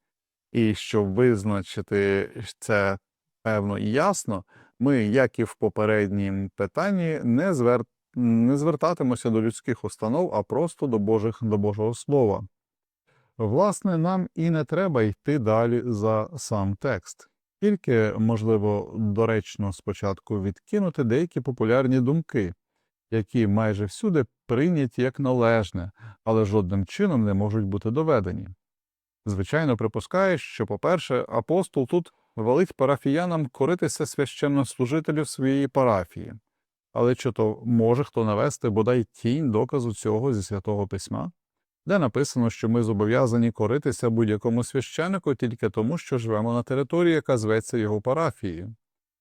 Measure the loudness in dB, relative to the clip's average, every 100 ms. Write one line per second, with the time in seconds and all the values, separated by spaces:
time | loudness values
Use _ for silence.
0 | _ _ _ _ _ 0 2 0 -2 0
1 | 0 2 2 2 0 -4 -6 -10 -4 0
2 | 2 2 -2 -8 -16 -10 -2 0 0 -2
3 | _ _ _ _ -2 -2 -2 -2 -2 0
4 | 0 -2 -4 -8 -10 _ _ -4 0 2
5 | 2 2 2 0 -6 -2 -2 0 2 2
6 | 2 0 -2 -4 -6 -4 -4 -2 -2 0
7 | -2 -2 0 2 2 2 4 2 0 _
8 | _ -2 2 4 4 2 0 0 0 0
9 | -2 -2 0 0 0 -2 -6 -6 -6 -6
10 | -2 -2 -2 -2 -2 -2 -2 -4 -2 0
11 | 2 2 0 -2 -2 0 0 0 -4 -4
12 | -2 2 2 0 -6 _ _ _ _ _
13 | _ _ _ -4 0 2 2 0 -2 0
14 | 0 -2 -4 -2 0 0 -2 -2 0 2
15 | 0 -2 -2 0 2 2 2 0 -2 -2
16 | 0 0 -2 -8 -6 -2 -2 -2 -4 -4
17 | -8 -20 _ _ _ _ 0 0 2 2
18 | 2 2 0 0 2 2 2 -2 -4 -4
19 | -2 0 0 0 -2 -6 -6 -6 -8 -4
20 | -4 -4 -4 -4 -4 -6 _ -2 -2 0
21 | 0 0 0 -4 -4 -2 2 2 4 2
22 | 2 0 0 -2 -2 -6 _ _ _ _
23 | _ -4 0 2 2 2 2 0 -4 -4
24 | 0 0 0 _ -4 0 2 2 -2 -2
25 | -2 -2 0 2 4 2 0 -6 -8 -12
26 | -20 -8 0 2 4 2 2 0 -2 -2
27 | 0 2 2 0 0 0 -2 -2 -2 -2
28 | 2 2 0 -6 -10 -16 _ _ _ _
29 | _ _ -4 -4 -2 0 0 0 -2 -4
30 | -4 0 0 0 -4 -8 -6 -2 0 -2
31 | 0 -4 -2 -4 0 0 0 -2 0 -2
32 | -2 _ _ -4 2 2 2 0 0 2
33 | 0 0 0 -2 -4 -2 0 0 -2 -4
34 | -4 -2 -4 -2 0 0 0 -2 -2 -2
35 | -2 -2 -4 -2 0 2 0 2 4 2
36 | 0 -10 -14 -16 _ _ _ _ _ 0
37 | 2 2 -2 0 0 -2 0 2 4 2
38 | 0 -2 0 0 0 -2 -2 0 2 2
39 | -2 -4 -2 0 0 0 0 -2 -4 -4
40 | -2 0 0 -2 -4 -6 -4 -4 -4 -6
41 | -8 -8 -8 -12 _ _ _ _ -2 0
42 | 2 0 -2 0 -2 0 0 2 2 0
43 | 2 2 2 2 2 0 0 0 -2 -2
44 | 0 2 2 0 0 -2 -2 -4 -4 -4
45 | -2 -2 -2 -2 -2 -2 -2 0 -2 -2
46 | -4 -4 -2 -2 0 -2 -2 -4 -2 2
47 | 2 2 2 0 2 0 0 -2 0 0
48 | 0 0 -2 -4 -6 -8 -10 -16 _ _
49 | _ _